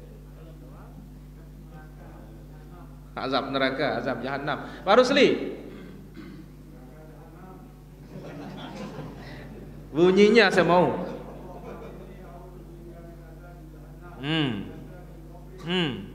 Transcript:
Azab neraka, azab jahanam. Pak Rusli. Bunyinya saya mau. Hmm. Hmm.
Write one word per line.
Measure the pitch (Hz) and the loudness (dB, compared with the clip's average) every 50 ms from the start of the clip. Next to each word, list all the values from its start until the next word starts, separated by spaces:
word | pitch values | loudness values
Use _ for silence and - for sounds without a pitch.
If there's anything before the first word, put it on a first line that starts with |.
| - - - - - - - - - - - - - - - - - - - - - - - - - - - - - - - - - - - 160 156 - - - 151 156 156 156 151 151 151 - - - - - - - - - - - - - - - - | -14 -14 -14 -14 -14 -16 -14 -14 -14 -14 -14 -14 -14 -14 -14 -14 -16 -14 -14 -14 -14 -14 -16 -16 -16 -16 -16 -16 -16 -16 -16 -16 -16 -14 -14 -14 -14 -14 -16 -16 -14 -14 -14 -14 -14 -14 -14 -14 -14 -14 -16 -16 -16 -16 -14 -14 -14 -14 -14 -16 -16 -10 -6
Azab | 104 110 131 135 127 - 131 | -4 0 2 2 2 2 0
neraka, | 139 135 135 131 135 156 151 127 110 117 117 | 2 2 2 2 2 2 0 2 2 0 0
azab | 135 123 117 | -2 -2 -2
jahanam. | 117 131 139 135 143 151 135 123 - - - - - | -2 -4 -4 -2 -2 -2 -2 -2 -4 -8 -12 -2 4
Pak | 180 208 247 | 8 8 10
Rusli. | 254 247 277 285 240 165 - - - - - - - - - - - - - - - - - - - - - - - - - - - - - - - - - - - - - - - - - - - - - - - - - - - - - - - - - - - 294 285 - 143 - - - - - - - - - - - - - - - - - - - - - - - - - - - - - 131 | 10 8 8 8 8 8 8 4 0 -2 -4 -6 -10 -12 -12 -14 -14 -14 -14 -14 -16 -14 -14 -14 -14 -14 -14 -14 -16 -16 -16 -16 -16 -16 -16 -16 -16 -16 -16 -16 -16 -16 -16 -16 -16 -16 -16 -16 -16 -14 -14 -16 -16 -16 -16 -18 -18 -18 -16 -16 -14 -14 -12 -12 -12 -10 -10 -10 -10 -10 -10 -10 -10 -10 -10 -10 -10 -8 -8 -8 -10 -10 -10 -12 -12 -12 -12 -12 -12 -12 -12 -12 -12 -12 -12 -14 -12 -2 4
Bunyinya | 151 175 185 190 202 208 214 226 233 208 185 | 8 8 10 10 10 10 12 12 10 10 10
saya | 180 185 165 | 8 8 8
mau. | 170 175 180 165 131 117 - - - - - - - - - - - - - - - - - - - - - - - - - - - - - - - - - - - - - - - - - - - - - - - - - - - - - - - - - - - - - - - - 120 | 8 8 8 8 6 4 0 -2 -4 -6 -8 -10 -12 -12 -12 -12 -14 -14 -12 -12 -12 -12 -12 -12 -12 -12 -14 -14 -14 -14 -14 -14 -14 -14 -14 -14 -14 -14 -14 -14 -14 -14 -14 -14 -14 -14 -14 -14 -14 -14 -14 -14 -14 -16 -14 -14 -14 -14 -14 -14 -14 -14 -14 -14 -14 -14 -14 -14 -14 -10 -6
Hmm. | 131 147 160 160 147 131 110 101 101 - - - - - - - - - - - - - - - - - - - - | -2 2 2 4 4 2 0 -2 -4 -8 -10 -12 -12 -14 -14 -14 -14 -14 -14 -14 -14 -14 -14 -14 -16 -16 -14 -8 -4
Hmm. | 160 180 185 170 143 117 101 101 101 | 0 2 4 4 2 2 -2 -6 -10